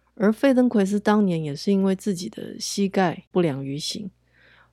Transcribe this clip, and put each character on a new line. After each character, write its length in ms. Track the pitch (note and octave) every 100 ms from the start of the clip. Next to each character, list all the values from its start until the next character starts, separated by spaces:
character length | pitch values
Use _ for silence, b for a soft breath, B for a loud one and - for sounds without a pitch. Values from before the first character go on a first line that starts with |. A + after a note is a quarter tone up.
| _ -
而 160 | G#3
费 220 | A3 C#4
登 160 | B3+ B3+
奎 160 | G#3+ F#3+
斯 140 | G3+
当 260 | G#3 G#3+ G3
年 180 | E3
也 120 | D3+ C#3+
是 160 | -
因 100 | G3
为 140 | F#3+ F#3+
自 180 | G#3+
己 160 | F3 G3+
的 300 | - - -
膝 280 | - - G3
盖 380 | G3 F3+ F3+ -
不 100 | F#3
良 240 | E3 C3+ C3+
于 140 | C#3+
行， 320 | - - G3 - b b b b b